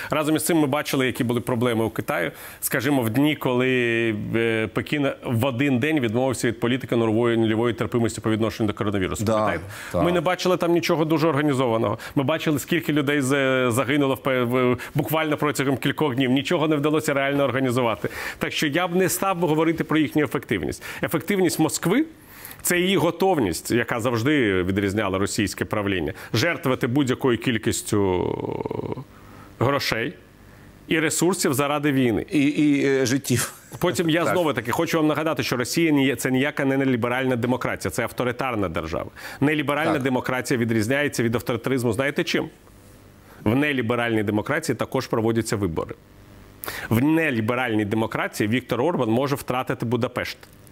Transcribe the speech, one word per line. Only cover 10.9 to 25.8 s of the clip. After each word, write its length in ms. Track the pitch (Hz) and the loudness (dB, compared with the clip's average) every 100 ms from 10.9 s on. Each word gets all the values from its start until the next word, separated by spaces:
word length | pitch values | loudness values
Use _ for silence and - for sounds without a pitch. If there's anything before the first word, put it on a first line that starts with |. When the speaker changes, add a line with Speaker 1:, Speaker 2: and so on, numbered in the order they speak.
| 156 160 | 0 2
Speaker 1:
дуже 220 | 156 160 | 2 2
організованого. 680 | 139 151 131 131 113 107 113 - 143 | 2 2 2 2 2 0 -2 -4 -2
Ми 80 | |
бачили, 360 | 135 156 160 147 | 0 0 0 -2
скільки 340 | - 170 - | 0 -2 0
людей 280 | 151 139 147 | 0 2 0
з-, 500 | 127 139 135 131 127 | 2 2 2 2 2
загинуло 440 | 117 120 147 139 131 | 2 2 2 2 0
в 80 | |
пе-, 200 | 139 127 | 0 0
в-, 340 | 120 127 123 123 - - | 0 2 2 0 -2 -4
буквально 420 | - 156 156 147 | -2 0 0 0
протягом 400 | 147 135 139 135 | 0 0 0 0
кількох 380 | 143 127 156 123 | 0 0 0 2
днів. 160 | 131 | 2
Нічого 360 | 135 135 170 156 | 2 2 0 2
не 80 | 156 | 2
вдалося 380 | 151 151 151 | 2 0 0
реально 300 | 139 139 143 | 0 0 2
організувати. 680 | 139 123 131 123 117 104 - - - - | 2 2 0 2 0 0 -4 -6 -10 -4
Так 160 | 160 | -4
що 140 | - 156 | -2 0
я 200 | 143 180 | 0 0
б 80 | 175 | 2
не 140 | 180 | 2
став 300 | - 196 175 | 0 -2 0
би 80 | 175 | 2
говорити 360 | 156 160 160 | 2 2 0
про 140 | 151 151 | 0 0
їхню 260 | 143 151 | 2 0
ефективність. 600 | 143 147 - 101 73 - - - | 0 -2 -2 -2 -2 -6 -10 -6
Ефективність 560 | - 165 - 202 170 - | -4 -2 -2 0 2 2
Москви — 460 | 156 - 165 233 320 - - - - - | 0 0 0 0 0 -6 -20 -20 -18 -8
це 160 | - 175 | -2 0
її 180 | 180 190 | 2 2
готовність, 760 | 165 165 190 165 98 82 - | 2 2 2 2 2 0 0
яка 280 | 117 117 123 | 0 0 -2
завжди 640 | 117 117 120 151 110 92 | 0 0 2 2 2 2
відрізняла 540 | 90 98 98 101 101 95 | 2 0 0 0 0 0
російське 480 | 98 - 98 - 92 | -2 0 -2 -2 -4
правління, 480 | 107 | -2